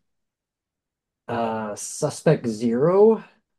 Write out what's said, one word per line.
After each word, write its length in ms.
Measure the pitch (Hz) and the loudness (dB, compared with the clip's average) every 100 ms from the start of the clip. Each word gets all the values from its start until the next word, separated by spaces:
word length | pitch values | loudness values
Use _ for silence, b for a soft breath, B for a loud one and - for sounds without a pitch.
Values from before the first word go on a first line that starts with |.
| _ _ _ _ _ _ _ _ _ _ _ _ - | _ _ _ _ _ _ _ _ _ _ _ _ -8
Uh, 480 | 117 113 110 107 101 | -4 -2 -4 -6 -10
Suspect 720 | - - 147 - 170 147 120 | -12 -6 -6 -2 0 0 -2
Zero, 760 | 107 120 117 160 196 214 208 B B _ | -4 -2 0 2 6 4 4 B B _